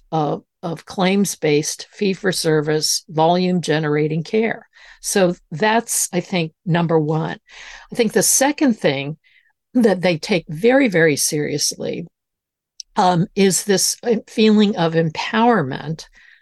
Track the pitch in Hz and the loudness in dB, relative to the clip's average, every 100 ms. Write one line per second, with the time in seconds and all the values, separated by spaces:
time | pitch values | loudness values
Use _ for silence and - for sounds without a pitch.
0 | _ 165 156 156 - _ 175 165 - - | _ -4 -2 -4 -10 _ -10 -10 -10 -2
1 | 180 196 196 - 156 147 156 - - - | 0 2 0 -2 0 0 0 -8 -14 -4
2 | 202 190 190 170 165 156 151 156 151 - | -4 -2 -4 -2 0 0 0 -2 -2 -4
3 | - 156 160 180 180 180 156 151 156 147 | -4 0 2 2 0 -2 0 -2 0 0
4 | 151 156 165 220 226 - - _ - - | 0 -4 -4 -2 -2 -4 -12 _ -20 -14
5 | - 208 180 180 _ 156 214 226 226 - | -4 2 2 0 _ -2 0 2 0 -4
6 | - 180 175 185 165 - - 165 165 165 | -4 -4 -4 -4 -4 -6 -2 0 2 2
7 | 151 156 160 - _ - - - - - | 2 -2 -4 -8 _ -20 -20 -20 -10 -2
8 | 226 - 170 - 269 294 294 220 175 135 | 0 2 2 2 0 2 0 2 0 -2
9 | 139 156 _ _ _ _ _ 254 226 185 | -4 -10 _ _ _ _ _ 0 2 2
10 | 185 160 - 190 - 156 226 262 269 175 | 0 -2 0 -2 -2 0 2 4 4 4
11 | 160 139 - 151 147 147 - - - - | 2 2 -2 -2 -4 -4 -4 -4 -8 -8
12 | 170 _ _ _ _ _ _ - - - | -12 _ _ _ _ _ _ -20 -8 0
13 | 185 180 190 - 196 175 - 190 - - | 2 2 0 2 2 2 0 0 0 -4
14 | 233 226 - - 220 214 202 214 170 165 | -2 -2 -2 2 4 4 2 2 0 0
15 | 165 - - 220 233 226 135 135 147 160 | 0 -4 -4 2 2 2 0 -6 -8 -10
16 | - _ - _ | -12 _ -20 _